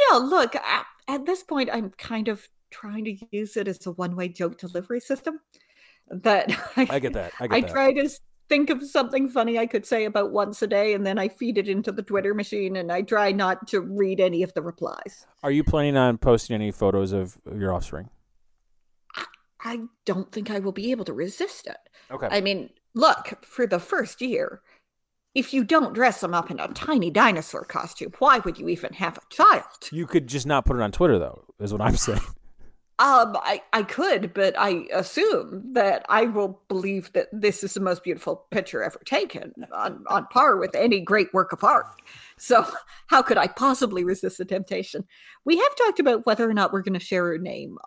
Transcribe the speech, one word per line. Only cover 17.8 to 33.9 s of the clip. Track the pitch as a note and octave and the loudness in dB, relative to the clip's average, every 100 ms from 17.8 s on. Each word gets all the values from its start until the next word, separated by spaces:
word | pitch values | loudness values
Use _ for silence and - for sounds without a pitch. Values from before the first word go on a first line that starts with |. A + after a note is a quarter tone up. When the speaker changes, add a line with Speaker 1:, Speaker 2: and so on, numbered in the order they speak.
| - D2+ A2 _ _ _ _ _ _ _ _ _ _ | -4 -10 -14 _ _ _ _ _ _ _ _ _ _
Speaker 1:
I, | - F3 _ _ _ | -14 -14 _ _ _
I | A#3 A#3 A#3 _ - | -10 -10 -12 _ -4
don't | F#3+ F#3 | -4 -4
think | A3 G#3 | -10 -6
I | G3+ | -4
will | G3 | -4
be | G3 A3+ | -4 -4
able | B3+ | -4
to | F3+ | -4
resist | A#2+ F3 - F#4+ - - | -6 -6 -6 -8 -8 -16
it. | - _ _ - | -16 _ _ -14
Speaker 2:
Okay. | C3+ B2 | -6 -2
Speaker 1:
I | G3+ | 0
mean, | F#3+ F#3+ - _ _ | 0 -4 -6 _ _
look, | A3+ D#4 - - - | 4 4 4 -4 -14
for | - - A#3 | -14 -4 0
the | F3 | -2
first | - F4+ - - | -2 -4 -4 -6
year, | B3+ F#3+ - - _ _ _ _ _ _ _ | -4 -4 -4 -8 _ _ _ _ _ _ _
if | C4+ - | -4 -2
you | C4+ | -2
don't | G#3 D#4+ B3+ | 2 2 2
dress | G#3+ B3 - | 2 2 2
them | F3 | -2
up | E3+ - | -2 -4
in | - | -8
a | - | -8
tiny | - - C#4 D#3 | -8 0 0 2
dinosaur | F3+ A#3 E3+ - - | 4 4 4 -4 -10
costume, | - - E3 - - - | -8 -8 -8 -10 -12 2
why | C4 B3 | 4 4
would | F#3 - | 2 -6
you | D#3+ | -6
even | E3+ - | -6 -6
have | - F3 - | -6 -6 -6
a | _ | _
child? | - G#4 F4+ - - - | 4 6 6 0 -16 -10
Speaker 2:
You | D#3 E3 | -8 0
could | E3+ B2+ | 0 0
just | C#3 C#3+ | -6 0
not | C#3+ | 2
put | - B2 | 2 0
it | |
on | G#2 | 0
Twitter, | - F3 G2+ | 2 4 4
though, | C#2 - _ - | 2 -8 _ -10
is | G#2 | -6
what | G#2 | 0
I'm | A2 G2+ | 2 2
<laughs> | |
saying. | - G#2 - - - - - - _ - | 2 0 -2 -10 -18 -20 -20 -20 _ 2
Speaker 1:
Um, | C4+ C4 A#3 G3+ | 6 6 6 0
I, | - G#3 - | -2 -4 0
I | A3 | -2
could, | G3 | -2